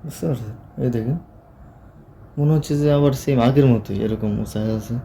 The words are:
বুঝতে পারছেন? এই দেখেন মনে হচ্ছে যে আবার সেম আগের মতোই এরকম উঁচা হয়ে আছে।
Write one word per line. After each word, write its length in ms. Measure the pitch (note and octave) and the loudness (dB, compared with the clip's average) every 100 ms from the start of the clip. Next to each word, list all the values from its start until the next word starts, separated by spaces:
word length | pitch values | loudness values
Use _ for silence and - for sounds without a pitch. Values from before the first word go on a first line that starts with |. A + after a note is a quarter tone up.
বুঝতে 240 | D3+ - E3 | -14 -6 -4
পারছেন? 560 | B2 A2 A2+ - - | -4 -6 -14 -16 -4
এই 60 | C3 | -2
দেখেন 280 | A#2 A2 E3+ - - - - - - - - - - - - | -2 -2 -4 -8 -20 -20 -20 -20 -20 -20 -20 -20 -20 -14 -2
মনে 160 | D3 | 2
হচ্ছে 240 | D#3 C#3+ D3 | 2 0 0
যে 160 | D3 | 2
আবার 200 | C#3+ C#3+ | 4 2
সেম 260 | C3+ - C3 | 0 0 2
আগের 260 | A#2+ C3 C#3 | 4 6 4
মতোই 340 | A2+ G2+ G2 | 4 0 -4
এরকম 360 | A2 A2 G#2+ G#2 | -2 -2 -2 -2
উঁচা 200 | G#2+ G#2+ | -4 -4
হয়ে 160 | A2 A2 | -2 -4
আছে। 180 | G#2+ A#2 | -4 -8